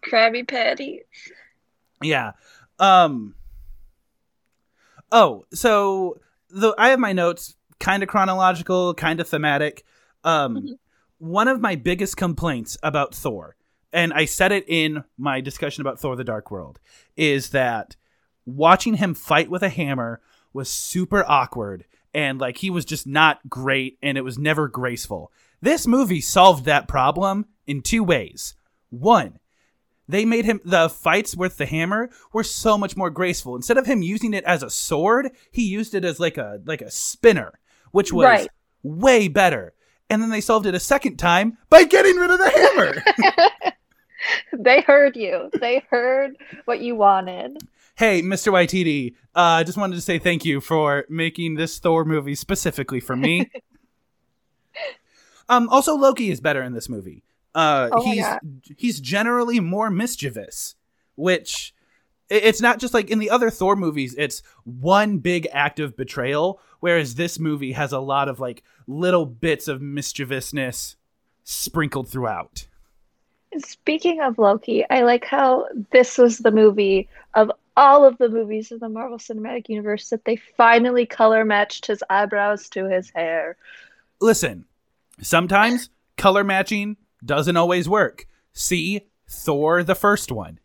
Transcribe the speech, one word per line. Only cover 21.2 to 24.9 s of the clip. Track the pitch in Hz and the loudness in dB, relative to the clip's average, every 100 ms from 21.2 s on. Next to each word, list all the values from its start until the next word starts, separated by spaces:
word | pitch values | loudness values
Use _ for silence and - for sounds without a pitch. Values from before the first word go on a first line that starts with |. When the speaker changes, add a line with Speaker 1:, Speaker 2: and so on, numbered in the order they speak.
| 170 | 4
Speaker 2:
awkward, | 143 123 123 104 95 - _ _ | 2 2 -4 -8 -8 -16 _ _
and, | 151 147 131 | -4 -4 -4
like, | 131 123 | -6 -6
he | 190 | -6
was | 175 | -4
just | - 151 - | -6 -8 -4
not | 143 156 143 135 | 2 4 2 -8
great, | 127 131 135 131 - | -8 -2 -2 -2 -6
and | 143 139 | -6 -4
it | |
was | 127 120 | -6 -4
never | 147 156 151 | -2 0 -2
graceful. | 131 127 | -4 -6